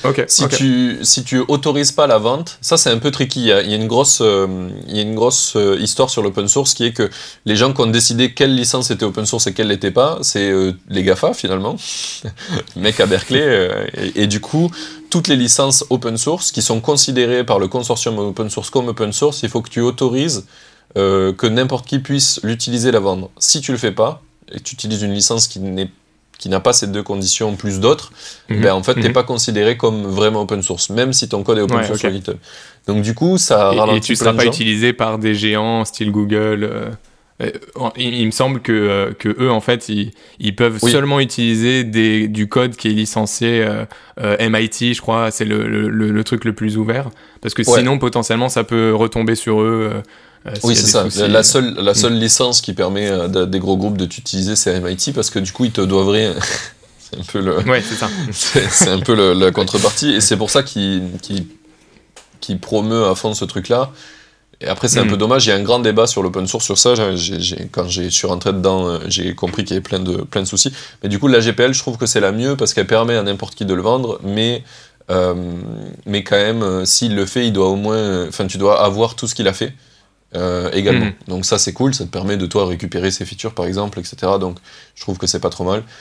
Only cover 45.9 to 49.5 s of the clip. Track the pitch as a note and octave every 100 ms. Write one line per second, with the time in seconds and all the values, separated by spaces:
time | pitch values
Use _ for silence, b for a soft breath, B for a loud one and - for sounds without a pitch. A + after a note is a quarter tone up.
45.9 | A2 G#2+ G#2 G#2+ A#2 A2+ G#2 G#2+ G#2+ G#2+
46.9 | A#2+ C3+ B B B A#2 - A2+ A#2+ B2
47.9 | C#3 B2+ A#2+ G#2+ A#2 B2+ A#2+ G#2 A#2 A2+
48.9 | G#2+ A2+ A#2 A2+ A2+ A#2